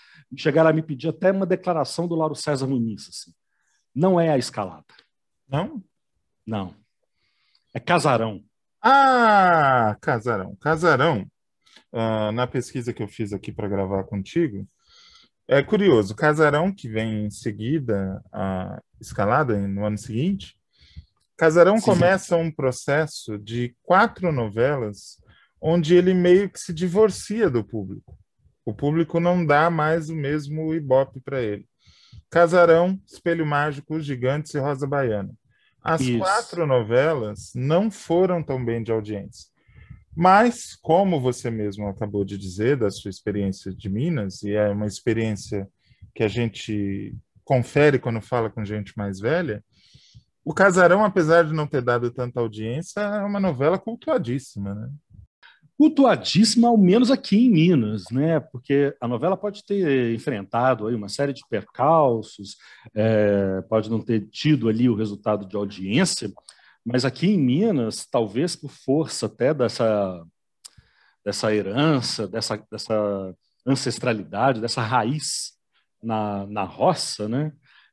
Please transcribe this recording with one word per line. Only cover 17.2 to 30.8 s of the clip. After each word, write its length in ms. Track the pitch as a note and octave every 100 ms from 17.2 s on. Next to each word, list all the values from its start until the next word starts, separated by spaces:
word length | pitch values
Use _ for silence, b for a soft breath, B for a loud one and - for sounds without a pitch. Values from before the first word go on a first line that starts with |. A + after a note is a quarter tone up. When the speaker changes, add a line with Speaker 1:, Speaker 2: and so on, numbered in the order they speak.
| G#2+
Speaker 2:
em 40 |
seguida 920 | - A#2+ G#2 A2+ D#3 A#2+ G2+ F#2+ F#2 -
à 480 | - F#2+ F#2 F#2 F#2+ - -
Escalada, 580 | - - G2+ C3+ C3 G#2 G2+
no 180 | G2 G#2
ano 120 | G#2
seguinte, 600 | - A2+ F3 G3 - _ _ b b b b _ _ -
Casarão 400 | D#3+ E3 F3 A3
Speaker 1:
Sim. 80 | A3+
Speaker 2:
começa 500 | F3 F3 F#3+ - E3+
um 160 | E3
processo 880 | - C3 - - C#3+ D#3 - - G#2+
de 380 | G#2 A#2 B2 -
quatro 480 | - F#3 A3+ - F3+
novelas 880 | C#3 A2 G#2 C3 C#3+ G#2+ G2+ - - b b b _
onde 340 | D#3+ E3+ D#3 F3
ele 180 | F3+
meio 360 | F#3 F3 F3+ G3
que 100 | -
se 140 | -
divorcia 760 | D#3 F3+ F#3+ A3 F#3 - G#3+ F#3+
do 140 | A#2+
público. 540 | G2+ A2 F#2+ G#2 - - _ _ _ _ -
O 80 |
público 460 | G#2 C#3+ D#3+ E3 E3
não 260 | F3 F3+ D#3+
dá 240 | D3 E3+
mais 400 | E3 D#3 E3 D#3
o 60 | D#3+
mesmo 580 | C#3 D3+ C#3+ D#3 D#3+
ibope 460 | E3